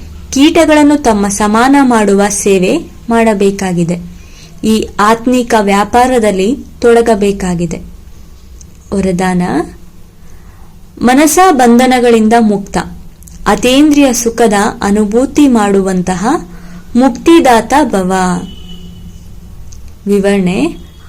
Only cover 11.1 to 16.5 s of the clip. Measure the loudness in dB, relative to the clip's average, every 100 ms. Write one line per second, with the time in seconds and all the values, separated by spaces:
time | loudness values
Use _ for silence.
11.1 | 2 2 4 2 4 4 4 4 2 2
12.1 | 2 4 2 2 -2 -4 -8 -8 -14 -20
13.1 | -20 -20 -6 -2 0 2 4 4 4 2
14.1 | 2 -4 0 0 2 -2 -4 -2 0 0
15.1 | 0 0 2 2 2 2 0 0 -2 -4
16.1 | -4 -2 -2 -6